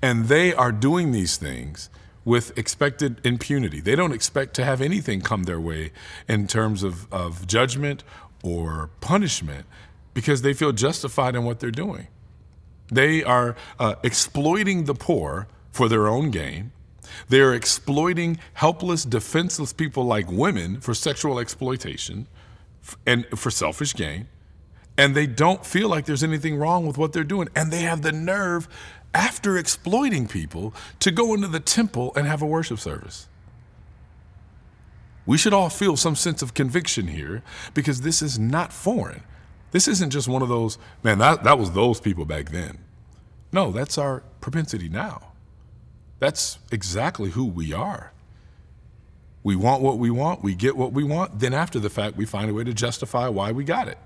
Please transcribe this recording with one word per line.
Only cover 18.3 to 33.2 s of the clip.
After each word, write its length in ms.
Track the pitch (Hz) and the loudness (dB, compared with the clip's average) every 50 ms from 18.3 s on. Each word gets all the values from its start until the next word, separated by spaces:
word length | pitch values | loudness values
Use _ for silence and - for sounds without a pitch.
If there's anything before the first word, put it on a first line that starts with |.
| 165 165 - - - | -2 -4 -6 -16 -4
helpless, 520 | - - 156 170 165 - 180 175 160 - | 2 2 2 2 2 -2 -2 -2 -2 -2
defenseless 680 | 127 113 127 110 - - 160 170 175 - - 151 131 - | 0 -2 -2 -2 0 0 0 0 0 -2 -4 -6 -6 -4
people 300 | - - 151 - 139 127 | -4 -4 -2 0 0 0
like 260 | 123 113 107 98 85 | 2 2 0 0 0
women 500 | 87 95 139 190 185 107 85 85 95 127 | 0 2 2 2 2 0 -2 -4 -6 -6
for 120 | - - 117 | -4 -4 -4
sexual 460 | - - 156 143 - - 156 135 123 | -2 -2 -2 -2 -2 -2 -2 -2 -2
exploitation 880 | 120 - - - 135 127 131 127 - - - - - - 90 98 117 - - - - - - - - - - - - | -4 -6 -8 -6 -4 -4 -4 -4 -6 -8 -8 -8 -10 -8 -8 -10 -10 -12 -16 -20 -20 -20 -20 -20 -20 -20 -20 -20 -18
f-, 140 | - - - - | -18 -18 -6 0
and 200 | - 123 120 117 - - | 2 2 2 2 -2 -6
for 140 | 107 - 123 | -4 -4 -2
selfish 460 | 107 - 90 78 82 - 151 139 - | -2 0 -2 -2 -2 -2 -4 -4 -2
gain. 320 | - 85 76 73 87 110 - - - - - - - - - - - - - - - | -4 -4 -4 -4 -8 -10 -12 -16 -20 -20 -20 -20 -20 -20 -20 -20 -20 -20 -12 2 4
And 180 | 139 139 135 | 4 4 6
they 100 | 147 151 | 2 0
don't 400 | 143 117 110 147 170 190 190 - | 0 2 2 4 4 4 2 -2
feel 240 | - - - 214 214 | -2 0 0 2 2
like 160 | 180 156 143 | 0 0 -2
there's 180 | - 147 131 147 | -2 -2 0 0
anything 340 | 160 156 151 143 160 151 143 | 0 0 -2 -2 -2 -2 0
wrong 280 | 147 160 175 180 170 | 0 0 0 0 0
with 120 | 156 135 131 | -2 -2 0
what 160 | 156 156 143 | -2 0 0
they're 100 | 165 160 | -2 -2
doing. 240 | 147 196 202 175 - - | -2 -2 -2 -2 -2 -2
And 160 | - 160 156 | -2 -2 0
they 100 | 156 170 | 0 0
have 200 | 165 170 170 160 | 0 0 0 0
the 100 | 147 156 | 0 -2
nerve, 560 | 156 156 160 170 190 202 202 185 175 170 165 - - - - - - - - - - | -2 -2 -2 0 0 0 0 0 0 -2 -4 -6 -14 -18 -18 -18 -20 -20 -20 -4 0
after 440 | - 185 247 - - - 202 190 180 | 0 0 0 -2 -2 0 0 0 2
exploiting 680 | 165 - - - - 175 185 233 285 277 220 147 123 104 | 2 0 -4 -4 -2 0 2 2 2 2 0 0 -2 -2
people, 460 | - 92 80 76 - 85 92 110 110 - - - - - | -4 -6 -6 -6 -6 -8 -8 -8 -10 -12 -18 -18 -6 0
to 100 | - 196 | 0 2
go 220 | 170 165 240 233 220 | 4 4 2 2 2
into 140 | 208 196 190 | 0 0 0
the 140 | 160 165 | -2 -4
temple 500 | - - - - 233 208 - 120 123 127 - | -2 0 2 2 2 2 0 -2 -4 -2 0
and 120 | - 143 143 | 0 0 0
have 140 | 156 151 | 0 0
a 40 | 151 | 0
worship 340 | 151 156 160 160 - 117 107 | 0 0 0 0 -2 -4 -6
service. 480 | - - 76 76 - - - - | -6 -6 -8 -8 -10 -14 -16 -16